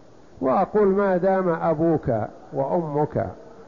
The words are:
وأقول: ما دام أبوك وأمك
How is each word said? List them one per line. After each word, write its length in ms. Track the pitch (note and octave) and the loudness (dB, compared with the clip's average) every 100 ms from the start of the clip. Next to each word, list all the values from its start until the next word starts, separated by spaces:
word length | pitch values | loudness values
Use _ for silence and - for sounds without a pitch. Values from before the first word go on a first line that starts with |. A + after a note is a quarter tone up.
| - - - - | -20 -20 -20 -6
وأقول: 480 | C4 A3+ F#3 G#3+ G3+ | 0 0 2 2 2
ما 280 | F#3+ G3+ F#3 | 4 2 2
دام 320 | F#3+ F#3+ F#3 | 2 2 0
أبوك 640 | E3 E3+ D#3 E3+ D#3 - A2+ G#2+ - - | 0 0 2 2 2 0 -2 -4 -10 -10
وأمك 720 | C#3 C3+ F3+ D#3+ D3 D3+ A#2+ F#2+ - - - | -6 -2 -2 -2 -2 -2 -2 -6 -8 -20 -20